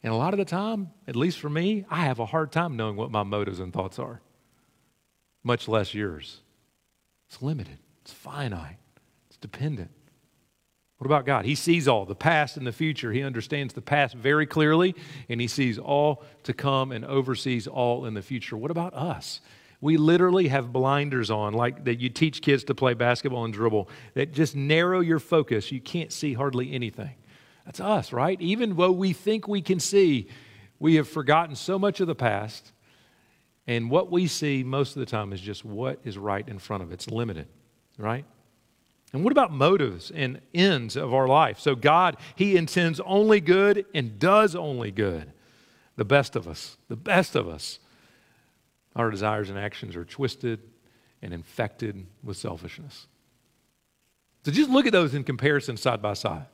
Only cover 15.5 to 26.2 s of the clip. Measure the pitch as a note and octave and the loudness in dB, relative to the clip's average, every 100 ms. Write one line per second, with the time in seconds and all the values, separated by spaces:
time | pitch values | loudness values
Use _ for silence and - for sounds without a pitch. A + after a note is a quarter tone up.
15.5 | - C3 A2 - C#3+ D3 C#3+ - - - | 0 0 -2 -2 2 2 0 -8 -18 -8
16.5 | B2+ C#3 C3+ C3 A#2+ B2+ C3+ C3 B2+ - | -4 0 0 0 -6 -2 -2 0 -2 -2
17.5 | B2 G2+ C3+ A#2+ A#2+ B2+ G#2+ F#2 B2+ - | -4 -4 -2 0 0 -4 -8 -8 -10 -8
18.5 | A2 C3 E3 E3+ - E3 D3+ - - _ | -8 -6 -6 -6 -6 -6 -6 -10 -14 _
19.5 | - _ _ C#3+ D#3+ D3+ F3 F#3 F#3 F3 | -20 _ _ 2 4 6 6 6 4 4
20.5 | C#3 B2 B2 C3 C#3+ C#3+ C3 G#2+ G#2+ G#2 | 0 -2 0 2 2 0 -2 -2 -2 -2
21.5 | G#2+ A#2+ C3 C3 A#2 A#2+ A#2 D#3+ - - | 0 -2 -2 -4 -2 -4 0 0 0 2
22.5 | C#3 - B2+ C3 A#2+ A#2+ B2 C#3 B2 A2+ | 2 2 0 2 2 2 2 0 -4 -6
23.5 | G#2 A2+ G#2+ G2 - - - C#3+ C#3+ D#3 | 0 2 2 -2 -12 -10 -4 -4 0 0
24.5 | C#3 C#3 D#3 F3 F#3 E3+ D#3+ - E3 D3 | 0 2 2 4 2 2 2 2 2 2
25.5 | A2 - C3+ - F3 D#3+ - | -2 -2 -10 -8 -8 -6 -6